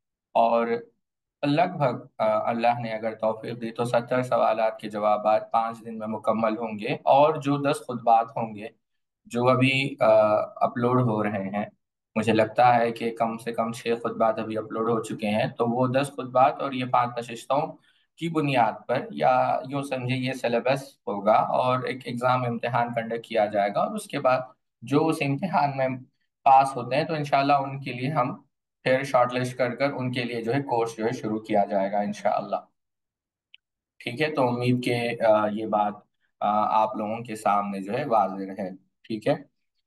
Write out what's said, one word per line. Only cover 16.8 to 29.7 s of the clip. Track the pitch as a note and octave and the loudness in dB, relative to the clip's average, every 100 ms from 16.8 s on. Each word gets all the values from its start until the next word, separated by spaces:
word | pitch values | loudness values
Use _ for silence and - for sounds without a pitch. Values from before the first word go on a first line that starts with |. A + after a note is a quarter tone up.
| B2+ | 0
पाँच | B2+ B2 B2 | 0 0 -4
नशिस्तों | A#2 A#2 - C#3 F3 - _ _ _ - | -10 -10 -2 -2 -2 -8 _ _ _ -8
की | E3 | -4
बुनियाद | D#3 C#3+ B2+ A2 G#2 | 0 2 4 2 0
पर | - C3 - | -4 -4 -4
या | - C#3 B2+ B2+ - C3+ | 0 2 4 2 0 -4
यूँ | C#3 | -6
समझे | C#3 C3 B2 C3 | -4 -4 -2 -2
ये | B2+ | -2
सिलेबस | C3 A#2+ A#2 A#2+ C#3+ - - - | -2 0 0 2 0 -2 -12 -8
होगा | G2+ G2+ A#2+ | -2 4 4
और | - C3+ B2+ B2+ B2+ | 4 0 0 0 -2
एक | C3 C3+ | -6 -8
एग्जाम | A#2+ B2+ B2+ A#2+ | -2 0 0 0
इम्तिहान | A#2 A#2+ A#2+ A#2+ | -4 -2 0 0
कंडक्ट | A#2 A2+ A#2 - | -2 -4 -6 -2
किया | A2+ G#2 | 0 2
जाएगा | G#2 G2+ D3+ | 2 0 0
और | G#3 G#3+ | -2 -4
उसके | - C#3+ | -8 -2
बाद | C3 B2+ - _ _ _ | 2 0 -2 _ _ _
जो | A#2 C#3+ | 0 2
उस | D#3+ D3+ | 2 0
इम्तिहान | C#3 C#3 F3+ F3 C#3+ C3+ | -2 -2 0 0 0 0
में | C3 B2+ - _ _ _ C3+ | -2 -4 -12 _ _ _ 6
पास | C3+ C3+ B2+ | 6 6 0
होते | B2 C3+ | -2 -2
हैं | D#3+ | -2
तो | D#3 | -4
इंशाल्लाह | C#3+ C#3 C#3 C#3+ | 0 2 4 2
उनके | C#3 C#3 C3 | 0 -6 -8
लिए | B2 B2+ | -6 -4
हम | D3+ B2+ - _ _ _ _ | -2 -2 -4 _ _ _ _
फिर | B2+ C3 | 0 0
shortlist | C#3 B2 A#2+ B2+ B2 - | 2 2 2 0 -4 -2
कर | B2 | -2